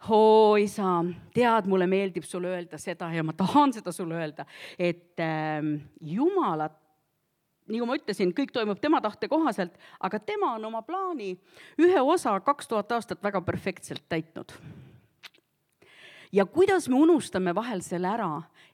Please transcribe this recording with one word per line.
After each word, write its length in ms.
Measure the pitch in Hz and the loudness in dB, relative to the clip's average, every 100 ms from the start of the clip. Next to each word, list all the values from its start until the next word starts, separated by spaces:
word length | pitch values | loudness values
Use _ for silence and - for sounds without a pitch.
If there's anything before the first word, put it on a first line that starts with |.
| - | 2
oo, 460 | 214 220 214 214 208 | 6 8 8 8 6
isa, 380 | 208 208 190 175 175 175 - | 2 0 0 0 0 -6 -6
tead, 380 | 226 240 226 190 | 0 2 2 2
mulle 160 | 190 180 | 2 2
meeldib 400 | 196 196 180 151 | 2 0 -6 -10
sulle 220 | 185 180 | -8 -6
öelda 240 | 180 170 151 | -6 -10 -12
seda 260 | - 170 170 | -10 -10 -6
ja 100 | 165 | -4
ma 80 | 160 | -4
tahan 400 | - 185 285 285 220 | -2 2 4 4 2
seda 160 | 180 170 | -6 -8
sulle 220 | 170 165 | -8 -6
öelda, 240 | 156 147 156 - - - | -8 -10 -16 -18 -16 -4
et, 400 | 175 170 _ - | -2 -2 _ -6
ähm, 540 | 165 156 156 156 151 151 143 _ | -4 -2 -4 -4 -4 -6 -8 _
Jumala, 640 | 156 185 320 392 247 156 156 - _ _ _ _ _ _ _ _ - | -8 -2 0 0 0 -2 -4 -8 _ _ _ _ _ _ _ _ -8
nii 80 | 226 | -6
kui 80 | 233 | -4
ma 80 | 294 | -4
ütlesin, 380 | - 196 185 175 | -6 -2 -2 0
kõik 160 | 277 | -2
toimub 300 | 247 214 196 | -2 -2 -2
tema 160 | 294 302 | 0 2
tahte 320 | 214 - 214 | 0 -4 -2
kohaselt, 480 | 311 311 208 175 - - - | 0 0 -2 -6 -8 -20 -10
aga 200 | 185 208 | -6 -6
tema 320 | - 415 359 226 | -6 -4 -2 -4
on 100 | 214 | -8
oma 160 | 226 | -10
plaani 480 | 220 370 370 311 202 180 _ - - - | -8 -6 -6 -6 -8 -10 _ -20 -10 2
ühe 240 | 349 370 | 4 6
osa 320 | 262 349 254 196 | 4 2 0 0
kaks 240 | - 285 - | 0 -2 -2
tuhat 240 | 220 202 | -4 -2
aastat 320 | 233 - 175 | -4 -4 -6
väga 160 | 208 196 180 | -4 -4 -4
perfektselt 560 | - 196 180 - 139 - | -6 -6 -8 -10 -14 -6
täitnud. 400 | 165 160 - - - - - - - _ _ - - _ _ _ _ _ - - - - | -6 -6 -12 -16 -18 -20 -20 -20 -20 _ _ -20 -20 _ _ _ _ _ -20 -20 -20 -4
Ja 140 | 190 190 | 0 0
kuidas 420 | - 392 370 254 | 2 4 2 2
me 80 | 262 | 4
unustame 580 | 320 320 - 190 185 | 6 4 2 -2 -2
vahel 260 | 175 233 196 | -2 -2 -6
selle 240 | - 175 180 | -6 -4 -4
ära, 240 | 233 190 156 165 _ _ | -2 -4 -6 -10 _ _